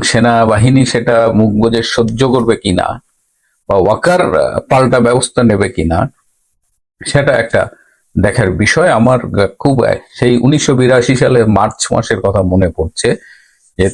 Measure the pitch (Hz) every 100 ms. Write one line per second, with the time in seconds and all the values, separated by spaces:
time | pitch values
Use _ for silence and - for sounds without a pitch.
0 | 107 117 120 117 113 107 123 135 127 120
1 | 117 117 113 107 110 104 113 117 113 -
2 | 113 113 135 123 117 107 104 90 - -
3 | - _ _ _ _ _ - 98 92 110
4 | 170 180 - 76 67 - - 135 131 127
5 | 117 123 - - 117 101 101 - 82 82
6 | 127 - _ _ _ _ _ _ _ _
7 | - 143 139 123 113 - - - _ _
8 | _ - 98 98 101 82 104 - 175 120
9 | 120 127 - 104 98 - - 135 101 -
10 | - - 123 123 123 151 - 127 127 131
11 | 120 127 135 123 110 101 107 - - 123
12 | 113 107 98 98 92 92 92 - 80 -
13 | 120 - - - _ _ _ - 95